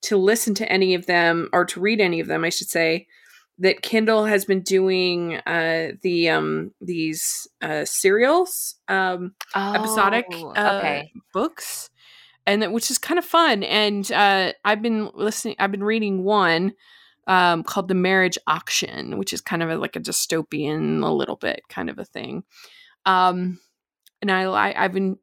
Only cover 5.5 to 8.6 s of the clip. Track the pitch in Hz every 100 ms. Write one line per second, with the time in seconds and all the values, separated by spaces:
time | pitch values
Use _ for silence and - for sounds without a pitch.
5.5 | 170 165 165 160 - 190 175 165 156 156
6.5 | 156 170 _ 180 170 160 160 - - -
7.5 | _ 160 151 147 - 196 202 247 330 359
8.5 | -